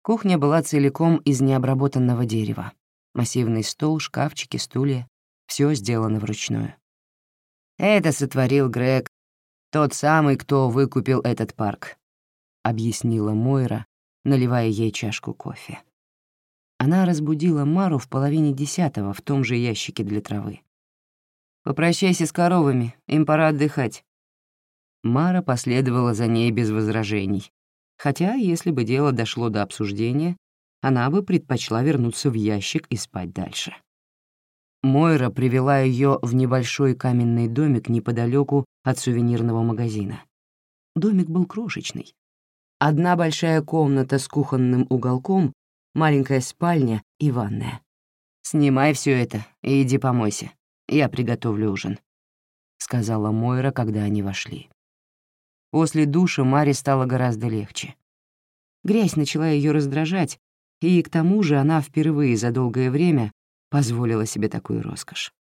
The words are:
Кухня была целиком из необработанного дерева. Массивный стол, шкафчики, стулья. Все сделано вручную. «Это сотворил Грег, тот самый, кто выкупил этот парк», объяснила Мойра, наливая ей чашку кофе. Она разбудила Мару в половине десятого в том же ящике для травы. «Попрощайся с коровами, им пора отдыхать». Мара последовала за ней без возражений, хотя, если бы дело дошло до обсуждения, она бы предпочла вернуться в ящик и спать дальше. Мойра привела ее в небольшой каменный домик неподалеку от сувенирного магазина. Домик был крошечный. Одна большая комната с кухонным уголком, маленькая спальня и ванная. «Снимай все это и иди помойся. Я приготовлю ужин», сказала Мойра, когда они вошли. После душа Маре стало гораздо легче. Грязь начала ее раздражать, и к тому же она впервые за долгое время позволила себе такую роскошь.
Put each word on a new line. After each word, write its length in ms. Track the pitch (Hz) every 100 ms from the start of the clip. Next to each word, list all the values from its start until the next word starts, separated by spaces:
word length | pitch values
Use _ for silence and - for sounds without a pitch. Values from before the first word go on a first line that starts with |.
Кухня 380 | - 220 202 175
была 240 | 143 160
целиком 560 | 147 151 139 135 165 165 -
из 160 | 131
необработанного 800 | 135 135 127 135 139 135 123 120
дерева. 480 | 120 110 107 110 107 _ _ _ _
Массивный 500 | - 120 131 117 113
стол, 360 | 107 - 151 156
шкафчики, 580 | - - 139 - - 123
стулья. 500 | - 127 139 127 123 _ _ _ _
Все 280 | - 143
сделано 440 | 147 101 113 110 107
вручную. 560 | 104 107 - 110 110 - _ _ _ _ _ _ _ _ _ _
«Это 360 | 196 208 165
сотворил 580 | - 139 135 127 139 131
Грег, 400 | 117 123 131 127 _ _ _ _ _ _
тот 220 | 160 147
самый, 460 | - 147 160 151 135
кто 320 | - 139 131
выкупил 500 | 120 139 131 131 131
этот 340 | 120 117 110
парк», 440 | - 107 101 - - _ _ _ _ _ _
объяснила 680 | - 113 113 107 120 113 107
Мойра, 520 | 107 120 135 123 110 110 _ _ _
наливая 440 | - 139 123 123 113
ей 220 | 107 113
чашку 440 | - 107 104 113
кофе. 480 | - - - - - _ _ _ _ _ _ _ _ _ _
Она 260 | 135 180
разбудила 600 | 185 156 151 156 175 151 143
Мару 320 | 170 196 143
в 100 | -
половине 460 | 131 139 156 151
десятого 580 | 135 143 - 165 - 98
в 80 | 101
том 240 | - 139
же 100 | 113 123
ящике 460 | 120 107 - -
для 200 | 101 104
травы. 400 | 101 104 104 101 _ _ _ _ _ _ _ _ _ _
«Попрощайся 640 | - 135 165 170 190 180
с 80 | 160
коровами, 640 | - 175 180 143 127 117 - -
им 200 | 151 156
пора 220 | 156 160
отдыхать». 540 | 147 147 147 120 - _ _ _ _ _ _ _ _ _ _
Мара 400 | 117 123 170 185
последовала 720 | 180 120 - 123 131 123 123
за 120 | 104 117
ней 240 | 113 117
без 200 | 113 113
возражений, 840 | 107 107 107 104 107 98 101 - _ _ _ _ _
хотя, 360 | 143 139 180
если 360 | 262 202 165 -
бы 140 | 143
дело 280 | 113 131 143
дошло 380 | 123 110 - 120
до 120 | 104
обсуждения, 720 | 98 - 104 101 117 131 170 175 _ _ _ _
она 300 | 135 127 123
бы 120 | 175
предпочла 600 | 202 180 - 123 - 113
вернуться 480 | 135 147 117 117 143
в 40 |
ящик 520 | 113 107 104 98 - -
и 80 | 107
спать 360 | - 92 90
дальше. 420 | - 87 - - - _ _ _ _ _ _ _ _ _ _
Мойра 480 | 135 135 165 156 127
привела 500 | - 127 127 131 139
ее 400 | 131 123 139 139
в 120 | 123
небольшой 600 | 127 127 127 120 - 139
каменный 540 | 127 131 123 120 117 117
домик 400 | 117 151 120 117
неподалеку 760 | 117 117 117 117 135 139 143 135 _
от 140 | - 127
сувенирного 640 | - 120 120 120 117 113
магазина. 600 | 117 110 120 107 98 - - _ _ _ _ _ _
Домик 340 | - 196 196 165
был 180 | 170 180
крошечный. 680 | 208 220 - - - - _ _ _ _ _ _ _
Одна 380 | 147 151 180 175
большая 440 | 165 151 170 160
комната 600 | 151 160 147 139 131 139
с 80 | 135
кухонным 580 | 151 143 131 127 123 127
уголком, 640 | 131 123 127 127 190 156 - _ _ _
маленькая 460 | 147 156 147 135 135
спальня 600 | 127 - 170 170 127 110 - _
и 140 | 147
ванная. 480 | 123 104 104 120 120 _ _ _ _ _ _
«Снимай 520 | - 156 143 131 147
все 160 | 143 -
это 340 | 131 120 107 104 _
и 200 | 104 139
иди 160 | 135 131
помойся. 540 | 135 123 107 - 78 _ _ _ -
Я 220 | 151 139
приготовлю 640 | - 120 117 120 104 107
ужин», 260 | 98 101 104 _ _ _ _ _ _ _ _
сказала 540 | - 123 107 110 104
Мойра, 400 | 110 117 127 135
когда 320 | 131 110 107
они 180 | 104 104
вошли. 480 | 98 95 - 87 - _ _ _ _ _ _ _ _ _ _
После 360 | 147 160 156 147
душа 380 | 156 180 -
Маре 280 | 131 139 147
стало 320 | 135 - 135
гораздо 440 | 127 127 127 110 117
легче. 460 | 110 104 - - - _ _ _ _ _ _ _ _
Грязь 320 | - 208 190 156
начала 320 | 143 156 160
ее 240 | 147 147
раздражать, 640 | 151 143 139 156 190 160 - _ _ _ _
и 220 | 165 180
к 80 | -
тому 320 | 165 165 208
же 140 | 175 143
она 260 | 143 160
впервые 540 | 139 - 160 147 143 117
за 140 | 120
долгое 400 | 120 127 120 127
время 420 | 135 175 147 107 - _ _ _
позволила 540 | 143 123 117 120 113
себе 240 | 110 - 104
такую 340 | - - 113
роскошь. 500 | 104 - - - - _